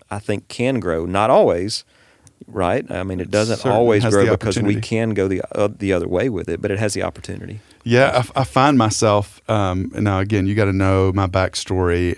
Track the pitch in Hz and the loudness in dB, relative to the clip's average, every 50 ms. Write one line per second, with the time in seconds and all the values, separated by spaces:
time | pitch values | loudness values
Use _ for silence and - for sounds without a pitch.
0 | _ - 101 104 - - 104 98 - - - - 120 131 135 117 87 87 80 80 | _ -12 -12 -10 -6 -6 -6 -6 -6 -12 -8 -4 -2 -2 -2 -2 -2 -2 -2 -2
1 | 85 90 92 98 107 117 143 208 196 120 85 87 95 107 - - - _ _ _ | -4 -2 0 0 2 4 4 4 4 4 2 0 -2 -4 -6 -8 -10 _ _ _
2 | _ _ _ _ _ - _ _ - - 110 107 90 87 104 135 - - - 90 | _ _ _ _ _ -20 _ _ -20 -12 -6 -4 -2 0 0 -2 -4 -6 -8 -8
3 | 95 95 92 90 90 80 101 104 107 113 110 - - 131 104 113 120 117 110 104 | -6 -6 -6 -6 -6 -2 0 0 0 0 -2 -4 -2 0 2 4 4 4 4 4
4 | 120 110 101 101 104 113 104 - - 110 92 - 104 101 104 110 107 - 117 110 | 2 2 2 4 4 2 2 0 0 -2 -2 0 0 0 0 -2 -2 -4 -4 -2
5 | 113 113 107 98 95 95 95 90 - - - - 104 101 - - 101 95 92 87 | -2 -2 -2 -2 0 0 -2 -4 -6 -6 -4 -2 -2 -2 -2 -4 -2 -2 0 0
6 | 85 87 87 90 117 135 107 85 87 87 82 - - 104 98 104 113 104 - 95 | -2 -2 -2 -2 -2 -2 -4 -6 -6 -6 -6 -4 -4 -4 -2 -2 -2 -4 -4 -4
7 | 92 87 - - - - 101 98 90 92 104 107 - _ - _ - 117 117 123 | -6 -6 -8 -10 -14 -14 -12 -12 -12 -14 -14 -16 -18 _ -20 _ -4 2 4 4
8 | 135 - - 127 123 - - 139 131 - - 170 165 151 143 123 113 107 101 - | 4 4 4 0 -2 0 -2 -2 -2 2 4 4 4 6 6 4 4 2 2 2
9 | 113 107 104 104 101 - - - _ - 110 104 101 92 92 95 95 - - - | 2 2 2 2 0 -2 -12 -18 _ -2 0 0 0 0 -2 -2 -4 -6 -4 -2
10 | 104 104 98 95 95 101 110 98 95 98 101 110 104 98 95 95 95 95 95 95 | 0 0 0 0 0 0 0 0 0 0 0 0 0 0 2 0 2 2 2 4
11 | 95 95 92 98 95 92 92 95 92 - - - - - 95 92 92 87 87 87 | 2 2 2 0 0 0 0 0 0 0 -4 -8 -8 -4 -2 -2 0 0 0 0
12 | 90 87 - | 0 -2 -4